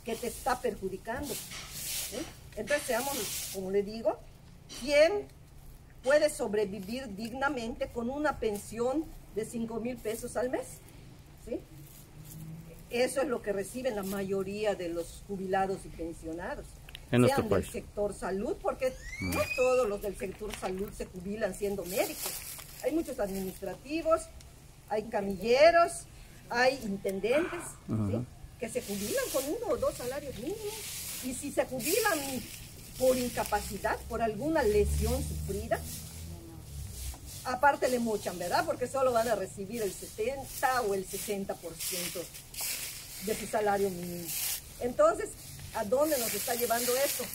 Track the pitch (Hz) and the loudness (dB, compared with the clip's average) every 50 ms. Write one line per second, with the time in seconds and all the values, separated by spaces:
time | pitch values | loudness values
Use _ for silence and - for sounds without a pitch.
0 | - - 226 233 - 226 - - - 269 247 247 - 240 202 - 190 190 185 180 | -4 -6 -6 -4 -4 -6 -6 0 0 0 0 2 0 -2 -2 0 -4 -6 -6 -6
1 | - - 233 277 294 262 220 - - - - - - - - - - - - - | -6 -4 -4 -4 -4 -4 -6 -8 -8 -10 -10 -12 -10 -10 -10 -8 -6 -4 -4 -4
2 | - - - 233 330 - - - - - - 208 220 - 285 294 - - 247 226 | -4 -4 -4 -6 -6 -8 -10 -16 -16 -12 -8 -8 0 0 0 0 2 0 0 0
3 | 262 277 277 247 202 - - - - - - 196 190 185 190 202 202 196 220 226 | 2 0 -2 -2 -2 -2 -4 -4 -6 -6 -6 -4 -4 2 2 2 2 0 -4 0
4 | 220 294 415 - - - - - - - - - - - - - 233 269 285 285 | 0 0 0 0 -8 -18 -18 -18 -20 -20 -20 -18 -16 -14 -12 -8 -2 4 8 8
5 | 311 339 415 415 403 - - - - - - - - - - - - - - - | 8 8 8 2 -2 -6 -12 -20 -20 -20 -20 -18 -18 -18 -18 -18 -20 -20 -20 -4
6 | - 247 294 302 311 302 294 - 247 220 202 214 214 190 190 220 185 185 226 262 | 2 6 6 8 6 6 2 2 -2 2 2 2 2 2 -2 -8 -6 -6 -6 -6
7 | 269 269 196 185 226 233 226 269 269 285 302 254 226 226 262 - 269 262 - 233 | -6 -6 -8 -6 -6 -6 -2 2 2 2 2 2 -2 -4 -2 -4 -4 -4 -4 -4
8 | 233 240 269 294 302 294 - - - 220 208 202 - - 214 226 233 254 262 311 | -2 -2 -2 2 2 0 0 2 0 0 0 0 -4 -8 -4 0 2 2 2 2
9 | 320 - - - - - - 196 220 220 - 233 226 226 226 220 214 247 254 233 | 0 -2 -8 -14 -16 -6 -4 -4 -4 -4 -4 -4 -4 -2 -2 -4 -2 -4 -6 -4
10 | - 220 233 233 240 240 - 233 240 254 269 415 523 - - - - - - - | -4 -4 -4 -4 -6 -4 -2 0 0 2 0 -2 -2 -6 -10 -16 -16 -18 -18 -18
11 | - - - - - - - - - - 254 381 - - - - - - - - | -18 -18 -18 -18 -20 -20 -20 -16 -8 -6 -6 -6 -6 -8 -16 -18 -16 -18 -18 -18
12 | - - - - - - - - - - - - - - - - - - 233 240 | -20 -18 -18 -16 -16 -14 -14 -12 -12 -12 -12 -12 -14 -14 -16 -16 -12 -4 2 2
13 | 254 254 - 277 262 302 240 220 - 214 202 196 196 196 - 247 254 262 220 202 | 2 4 4 2 2 2 0 -2 0 -2 -2 -2 -2 -4 -6 -2 -2 0 0 0
14 | 190 190 196 196 196 190 196 196 190 190 202 208 214 208 190 - 180 170 170 170 | -2 -2 -2 -2 0 0 0 0 0 -2 -2 0 2 2 2 2 -2 -4 -2 -4
15 | 165 - - - - - 202 185 190 185 185 190 190 190 196 175 - - - - | -4 -6 -8 -14 -8 -8 -6 -4 -2 0 2 2 2 2 0 -4 -4 -12 -8 -8
16 | 165 165 165 - - 160 160 170 180 220 285 - - - - - - - - - | -6 -8 -8 -8 -8 -8 -8 -6 -6 -6 -6 -8 -10 -14 -16 -16 -16 -16 -16 -16
17 | - - - 240 247 247 277 - 226 - 101 95 - - - 208 - - - 208 | -4 4 8 8 8 8 8 4 4 4 4 2 2 0 -6 -8 -10 -8 -2 0
18 | 208 202 190 - 240 185 190 190 214 285 392 - - 392 254 - 262 262 262 - | 0 0 0 -2 -4 -2 -2 -2 0 -2 -4 -2 -2 -4 -2 0 -2 -2 -2 -4
19 | - - - - - 92 87 - - - - - 254 254 254 254 254 208 202 202 | -10 -10 -6 -4 -2 0 0 0 0 0 2 2 4 6 6 6 4 2 0 0
20 | 196 208 185 - 240 190 185 - 214 202 208 - - 196 185 185 202 220 - - | -2 -4 -4 -4 -6 -6 -6 -6 -8 -8 -6 -4 -4 -4 -2 -2 -4 -4 -4 -8
21 | 226 - - 185 175 196 202 220 226 190 - - 208 202 202 196 170 175 185 247 | -10 -8 -8 -8 -6 -4 -2 0 0 -2 0 0 -2 -2 -2 -2 -4 -2 2 2
22 | 320 - 302 - - - - - - - - - - - - - - 247 285 330 | 2 2 0 -4 -6 -6 -6 -6 -8 -10 -12 -12 -12 -14 -12 -2 -2 0 2 2
23 | 320 - 254 - 208 190 190 196 190 185 180 - 196 190 180 180 - 262 302 330 | 0 0 -2 -2 -2 0 0 -2 -2 -4 -4 -6 -6 -6 -6 -8 -6 -4 -4 0
24 | 311 320 320 339 - - - - - - - - - - - - - - 202 220 | 4 4 4 4 2 -6 -14 -16 -16 -18 -18 -20 -20 -20 -20 -20 -6 -2 -2 -2
25 | 220 233 240 214 196 196 196 175 185 226 240 262 294 339 339 339 339 349 - - | -2 0 -2 0 0 0 -2 -2 4 6 8 10 12 12 12 10 6 6 2 -6
26 | - - - - - - - - - - 226 240 247 262 269 269 226 208 196 196 | -10 -12 -16 -18 -18 -18 -18 -18 -8 -4 2 4 6 6 4 2 -2 -2 -4 -2
27 | - 196 190 196 180 220 254 302 349 330 349 349 311 - - - - - - 110 | -2 -2 -2 0 2 4 4 4 4 2 -2 -6 -8 -8 -12 -12 -4 -2 0 2
28 | 104 101 98 117 123 - - - - - - - 240 226 - 247 233 - 202 202 | 2 2 2 0 -2 -4 -10 -16 -16 -16 -10 -8 -8 -4 -4 -4 -2 -2 -4 -4
29 | 202 214 403 523 523 403 - 277 262 277 339 480 466 403 269 214 508 571 - - | -2 -2 0 0 0 2 0 0 0 0 -2 -2 0 0 0 2 2 0 0 0
30 | - 480 269 294 294 392 - - 233 302 403 453 427 415 440 440 - - - - | -4 -4 -4 -4 -6 -6 -8 -6 -4 -4 -4 -4 -4 -6 -6 -6 -6 -6 -6 -6
31 | - - - - - 254 262 - 285 285 - - 285 277 254 262 214 285 359 480 | -6 -6 -8 -4 -4 -4 -4 -4 -6 -2 2 2 0 2 0 -2 2 2 4 4
32 | 453 427 339 302 277 269 269 247 - - - - - - - - - - - - | 4 4 2 2 0 -2 -4 -4 -6 -6 -10 -12 -12 -14 -14 -14 -14 -14 -2 4
33 | 254 262 254 254 247 247 - 247 214 - 214 208 190 - 214 190 - 220 - - | 6 6 6 6 2 0 0 0 0 2 0 0 0 -2 -6 -2 0 0 0 0
34 | - - 240 220 233 226 214 202 254 311 320 311 262 208 208 208 202 196 - - | -2 -4 0 0 2 2 0 0 0 2 4 4 4 6 6 6 6 6 6 4
35 | 208 220 247 269 - - - - - - 196 202 220 240 330 - - - - - | 4 4 2 2 0 -2 -4 -4 -4 -4 -4 -4 0 0 -2 -2 -2 -8 -8 -10
36 | - - - - - - - - - - - - - - - - - - - - | -10 -12 -12 -12 -10 -10 -10 -12 -12 -12 -14 -14 -12 -10 -10 -8 -8 -8 -8 -8
37 | - - - - - - - - - 262 254 247 - 285 277 294 - 262 254 240 | -8 -8 -8 -8 -12 -12 -12 -8 -4 -2 2 6 6 6 6 6 2 2 4 4
38 | 233 226 214 202 - 208 180 175 175 180 226 311 339 330 269 - 247 240 - 269 | 2 2 2 0 0 -4 -4 -2 -2 2 2 2 2 2 0 0 -2 -2 2 4
39 | 262 254 240 226 226 240 220 196 190 190 - - 196 185 233 233 214 190 180 - | 4 6 6 4 4 4 2 0 0 -4 -6 -8 -8 -6 -4 -2 -2 -2 -2 -4
40 | 190 - - - 214 240 277 277 254 - - - - 262 254 247 233 202 196 196 | -10 -12 -4 -2 -2 -2 -2 -4 -6 -8 -4 0 2 2 4 4 2 2 0 0
41 | 185 - - 190 - - 208 196 196 196 190 - - 170 160 160 - - 185 175 | -2 -4 -6 -6 -4 -2 -2 -2 -2 -4 -6 -8 -8 -12 -8 -6 -4 -4 -4 -2
42 | 175 170 - 185 165 - - - - - - - - - - - - - - - | -4 -4 -4 -6 -8 -8 -10 -14 -16 -12 -10 -6 -4 -4 -4 -4 -6 -8 -8 -10
43 | - - - - 185 196 214 208 220 196 - 220 214 208 202 202 202 196 185 175 | -12 -12 -10 -6 -2 -2 -2 -2 -2 -2 0 2 4 4 4 4 2 2 0 -2
44 | 175 175 175 175 175 165 156 - - - - - - - - - - 240 254 - | -6 -6 -6 -6 -6 -4 -4 -2 -2 -2 -2 -4 -6 -10 -8 -4 -2 -2 4 6
45 | 294 320 - - 440 - - - - - - - - - - 214 226 196 240 269 | 6 6 6 4 -2 -6 -6 -12 -14 -14 -12 -12 -12 -6 -4 -4 0 2 4 4
46 | 302 320 302 262 233 214 208 202 - - 247 233 240 226 226 240 247 247 247 262 | 6 4 4 2 2 0 0 -2 0 0 0 0 2 2 2 2 4 2 4 4
47 | 277 - - - - - | 4 2 2 -2 -4 -6